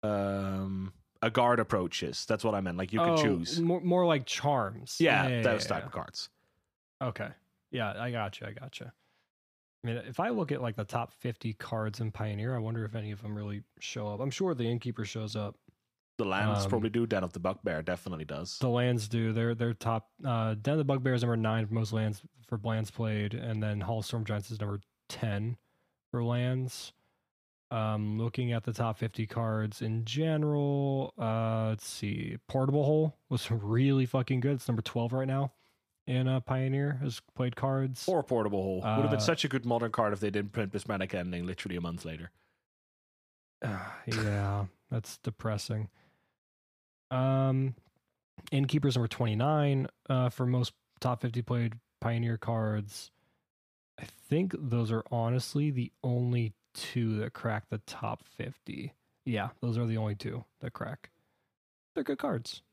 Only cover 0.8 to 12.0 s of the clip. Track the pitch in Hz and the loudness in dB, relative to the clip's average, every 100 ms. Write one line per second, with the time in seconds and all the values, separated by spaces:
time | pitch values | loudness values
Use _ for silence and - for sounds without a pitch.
0.8 | 95 - _ _ 117 113 120 120 110 107 | -6 -8 _ _ 2 4 6 6 4 2
1.8 | 90 - 80 - - 110 113 104 95 87 | 0 -2 -4 -6 -2 0 2 0 0 -2
2.8 | 92 107 170 165 147 85 85 156 170 175 | -2 2 4 4 4 2 0 0 2 2
3.8 | 180 175 175 151 123 - 143 139 101 110 | 2 4 6 4 0 -2 2 2 0 -4
4.8 | 127 - 165 110 131 123 117 110 - 87 | -10 2 6 6 4 4 2 2 0 -2
5.8 | 117 - - - - _ _ _ _ _ | -2 -8 -8 -10 -12 _ _ _ _ _
6.8 | _ _ 127 - 107 - _ _ _ 131 | _ _ -4 -4 -8 -10 _ _ _ -4
7.8 | 107 98 120 117 104 - 110 107 131 - | -2 -2 -4 -2 -4 -4 -12 -12 -14 -14
8.8 | 120 - _ _ _ _ _ _ _ _ | -14 -16 _ _ _ _ _ _ _ _
9.8 | 117 117 110 127 196 233 160 147 123 104 | -4 -4 -6 -2 0 0 0 -2 -2 -4
10.8 | 104 120 117 - 127 120 113 107 - 113 | -4 -4 -4 -6 -6 -4 -4 -6 -4 -2
11.8 | 110 104 | -2 -2